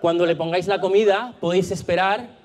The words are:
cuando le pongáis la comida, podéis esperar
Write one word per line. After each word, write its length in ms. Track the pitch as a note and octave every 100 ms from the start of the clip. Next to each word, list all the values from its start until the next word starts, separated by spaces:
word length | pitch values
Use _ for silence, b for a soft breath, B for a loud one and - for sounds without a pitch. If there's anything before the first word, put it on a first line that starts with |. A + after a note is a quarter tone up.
cuando 240 | E3+ E3+ F3
le 100 | E3
pongáis 320 | E3 F3 F3+
la 140 | F#3+
comida, 540 | F#3 G3 G#3+ G3 B3 -
podéis 320 | E3+ F3 F3+
esperar 640 | F#3+ - F3 F#3+ G#3+ A#3+ -